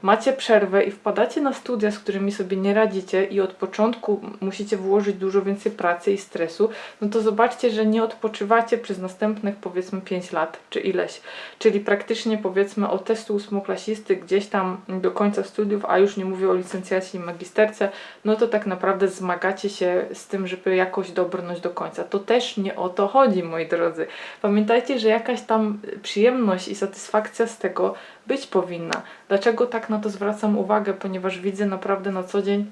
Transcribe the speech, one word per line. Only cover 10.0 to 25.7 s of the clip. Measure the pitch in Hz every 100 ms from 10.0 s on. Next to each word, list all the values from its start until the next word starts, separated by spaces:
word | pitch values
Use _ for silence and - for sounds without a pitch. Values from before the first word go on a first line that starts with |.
pięć | 185 180 180
lat | 170 160 - -
czy | -
ileś. | - 185 175 - - - - -
Czyli | 220 202
praktycznie, | 202 202 - 220 - 214
powiedzmy, | 202 185 202 208 202
od | 190
testu | - 226 -
ósmoklasisty | 208 208 202 196 185 - 214 - 185
gdzieś | - 190 202
tam | 202 185 190 -
do | 190 185
końca | 180 208 202
studiów, | 196 - 208 208 208
a | 180
już | 202 202
nie |
mówię | 190 185 190
o |
licencjacie | 185 180 190 185 185 185 185
i |
magisterce, | 170 170 185 - 214 214 196 196 - -
no | 208 214
to | 233
tak | 214 208
naprawdę | 185 196 190 190
zmagacie | 185 185 175 185 196 202
się | 202 180 180 -
z | - -
tym, | 196 185
żeby | 185 - 185
jakoś | 185 - 180
dobrnąć | 175 180 185 175 175
do | 175
końca. | - 165 160
To | 170 196
też | 196 240 240 -
nie | 196 -
o | 180
to | 180 202
chodzi, | 254 262 185
moi | 170 165 160
drodzy. | 170 170 160 160 - - -
Pamiętajcie, | 208 202 214 233 240 262
że | 220
jakaś | 220 226 233
tam | - 220 214